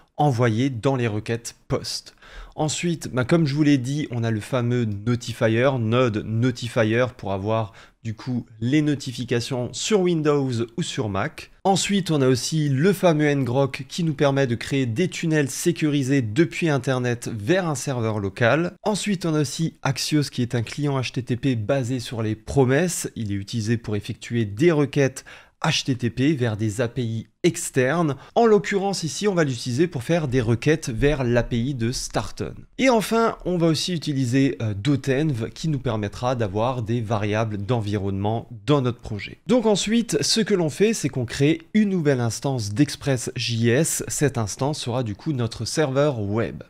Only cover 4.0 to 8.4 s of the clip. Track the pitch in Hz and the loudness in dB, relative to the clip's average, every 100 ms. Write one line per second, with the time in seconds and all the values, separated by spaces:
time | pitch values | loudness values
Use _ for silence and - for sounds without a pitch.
4 | 156 120 113 107 101 131 120 123 113 101 | -4 -4 -2 -2 -2 -2 0 0 -2 -2
5 | 107 120 120 113 113 113 131 135 110 120 | -2 -2 -4 0 2 4 2 2 2 2
6 | 127 104 98 110 127 123 117 - 110 113 | 2 0 -2 0 0 -2 -4 0 2 2
7 | 123 - 101 98 101 113 107 - - _ | 0 -4 -6 -4 -2 -2 -2 -8 -20 _
8 | 113 107 - 123 | -12 -10 -6 -6